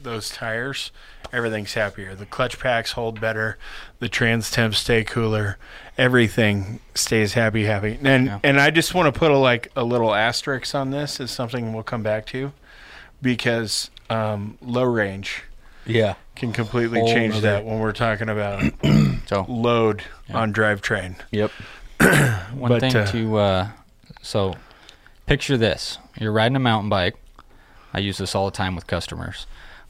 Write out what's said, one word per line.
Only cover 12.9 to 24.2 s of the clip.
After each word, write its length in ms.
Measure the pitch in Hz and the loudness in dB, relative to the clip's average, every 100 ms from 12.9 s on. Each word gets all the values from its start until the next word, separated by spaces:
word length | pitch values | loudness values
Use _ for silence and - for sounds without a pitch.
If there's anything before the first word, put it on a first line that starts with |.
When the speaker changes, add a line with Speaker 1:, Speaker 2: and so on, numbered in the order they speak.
| - - - | -20 -20 -4
Speaker 1:
because, 720 | 127 120 120 117 110 - - - - | 0 0 0 0 -2 -4 -8 -12 -4
um, 480 | 113 107 104 104 - | -2 -2 -2 -6 -10
low 220 | 127 120 | -4 0
range 600 | 127 117 101 98 98 - - - - - - | 2 2 0 -4 -8 -10 -14 -20 -20 -12 -2
Speaker 3:
Yeah. 280 | 113 104 87 - - | 2 2 0 -12 -8
Speaker 1:
can 180 | 120 | -4
completely 460 | 107 107 120 117 113 | -4 -2 0 0 2
Speaker 3:
Whole 120 | 113 | 4
Speaker 1:
change 200 | 117 113 107 | 4 2 2
Speaker 3:
nother 120 | 107 | 2
Speaker 1:
that 140 | 101 110 | 2 0
when 140 | 110 | -2
we're 120 | 110 | -2
talking 380 | 104 117 104 110 | 0 0 0 -2
about 340 | 107 101 98 - - | -2 -2 -2 -2 0
Speaker 2:
<clears throat> 440 | 147 147 143 - - | 4 6 4 2 -2
So 200 | 98 95 | -2 -2
Speaker 1:
load 540 | 120 117 117 110 101 - - - | 0 2 4 4 2 -6 -16 -8
Speaker 2:
Yeah. 80 | 104 | -2
Speaker 1:
on 160 | 110 | 0
drivetrain. 640 | 104 107 101 - 107 92 90 - | 2 0 0 -2 -2 -4 -12 -6
Speaker 3:
Yep. 200 | 104 107 - - - | -2 -2 -4 -18 -18
Speaker 2:
<clears throat> 240 | - - 220 156 135 104 90 | -8 2 4 6 4 0 -6
One 160 | 131 123 | -4 2
Speaker 1:
But, 100 | 120 | 2
Speaker 2:
thing 160 | 131 120 | 4 2
Speaker 1:
uh, 100 | 101 | 0
Speaker 2:
to, 260 | 117 110 110 | 0 0 2
uh, 300 | 101 92 98 - - _ - - | 4 2 0 -8 -20 _ -20 -18